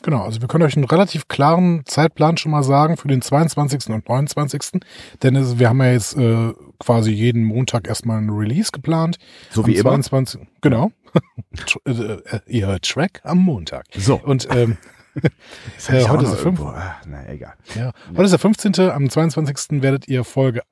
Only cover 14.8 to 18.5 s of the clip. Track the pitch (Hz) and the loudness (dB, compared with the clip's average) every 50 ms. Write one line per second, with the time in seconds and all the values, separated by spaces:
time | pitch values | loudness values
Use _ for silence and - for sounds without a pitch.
14.8 | - - - _ _ _ - 135 - - - _ - - - - - - - - | -8 -18 -20 _ _ _ -6 -4 -4 -4 -4 _ -18 -20 -20 -20 -18 -18 -16 -12
15.8 | - - 131 131 120 107 143 147 139 117 - - - 170 185 78 73 71 - 87 | -4 0 2 2 4 4 2 2 2 0 0 -2 -2 -2 -2 -2 -4 -6 -10 -10
16.8 | 92 90 - - - 85 73 69 65 - 76 65 60 - - _ _ - - 110 | -12 -12 -14 -16 -18 -18 -18 -16 -16 -14 -16 -16 -16 -18 -20 _ _ -12 -8 -8
17.8 | 123 127 - _ - - - 170 190 196 180 143 - 202 | -6 -8 -8 _ -16 -4 0 2 4 4 4 4 4 2